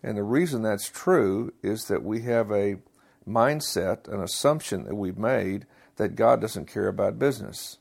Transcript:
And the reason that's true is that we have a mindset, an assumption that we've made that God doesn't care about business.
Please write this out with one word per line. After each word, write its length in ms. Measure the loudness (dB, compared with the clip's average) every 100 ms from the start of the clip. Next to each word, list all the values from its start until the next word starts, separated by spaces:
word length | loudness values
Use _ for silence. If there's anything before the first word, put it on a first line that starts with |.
And 160 | -4 -4
the 60 |
reason 380 | 2 2 2 0
that's 280 | 0 -2 -4
true 600 | -4 2 4 4 2 -4 -4
is 240 | -4 -4 -2
that 180 | -2
we 180 | -2 -4
have 300 | 0 0 2
a 260 | 0 0 -2 _ _ _ _ -2
mindset, 800 | 2 2 2 -2 -2 0 -2 -4
an 140 | -6
assumption 640 | -4 2 2 2 -2 -6 -4
that 100 | -4
we've 220 | -4 -2
made 480 | 0 0 0 -4 -8 _ _ _
that 200 | -4 4
God 240 | 4 6
doesn't 260 | 2 -6 -8
care 200 | -2 -2
about 320 | 0 0 2
business. 580 | 0 0 -8 -12 -14 -16